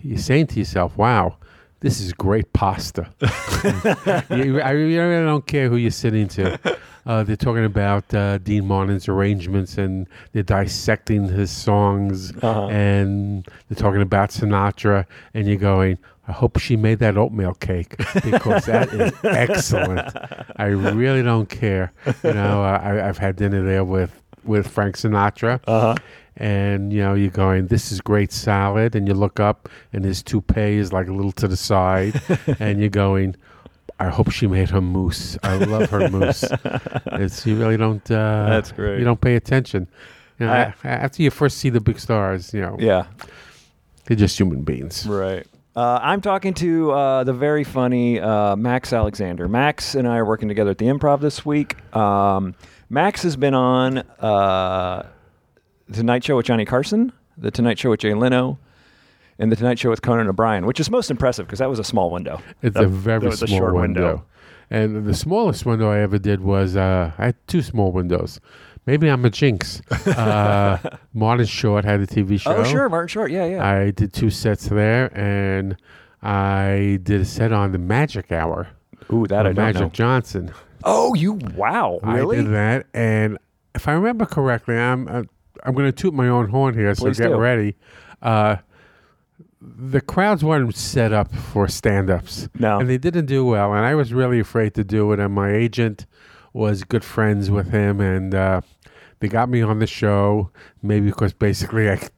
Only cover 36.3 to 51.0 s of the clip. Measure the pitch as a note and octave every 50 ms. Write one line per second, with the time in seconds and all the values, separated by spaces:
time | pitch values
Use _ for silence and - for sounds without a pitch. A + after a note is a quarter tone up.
36.3 | B2 - - - - - - - - - - - - A#2+ - - - - G2 F#2+
37.3 | - - - A2+ G#2+ A2 A2+ A2 A2+ A2 A2+ A2 A2 G#2 _ - A#2 A2 G#2+ G#2+
38.3 | G#2+ G#2+ G#2 G#2+ A2 A2 G#2 - - - G2+ G#2 G2+ A2+ B2 A#2+ A#2 - - B2+
39.3 | A#2+ A#2 - - C3+ C3+ B2+ - - G2 F2+ - _ - - - - - - _
40.3 | _ - A#2 A2+ A#2+ B2 - G#2+ G2+ _ - C3 B2 A#2+ - C3+ - - E3 C#3
41.3 | - - D3+ C3+ - - - C3+ A#2 A#2 G#2+ A#2+ A2+ - - - A#2 G#2+ G2 F#2+
42.3 | F#2+ F#2 F2+ - - G#2 F#2+ F2+ G2+ F#2 A2+ A2 F#2+ F#2 - - - - - -
43.3 | - - - - - - _ _ _ _ _ _ _ _ _ - A#2+ G#2 G#2 F#2
44.3 | - - G2 F#2 D#2 C2 C#2+ - C2+ B1 C2+ D2+ - - - G#2+ G#2 G2 F#2+ F#2+
45.3 | F#2+ F2+ - _ _ _ _ _ _ A#2 A#2+ B2 B2 B2 A#2 C#3+ F#3 G3+ F#3+ G#3
46.3 | F#3+ G3 G3 F#3+ F#3 - E3+ F3 E3 E3 D#3+ D3+ C#3 C#3+ C#3 C3+ C3+ C3 B2+ C3
47.3 | C3 B2 C#3 D3 D3+ D3+ C#3+ - - C3 B2+ B2 B2+ B2 A#2+ A#2+ A#2+ G#2 E2+ G#2+
48.3 | A2 G#2 G#2 G2+ G2 G2+ A2+ B2 B2 B2+ - - B2+ A#2 G#2+ G#2 G2+ - G2+ F2+
49.3 | F2 F2 F2 F2+ G#2+ A#2+ C#3 D3+ D3 - - - - C3+ B2 A#2+ A#2 A#2 A2+ G#2
50.3 | A2 G#2+ A2 G#2+ G#2 G#2 G#2+ G2+ F#2+ - A2 B2 C#3 C#3+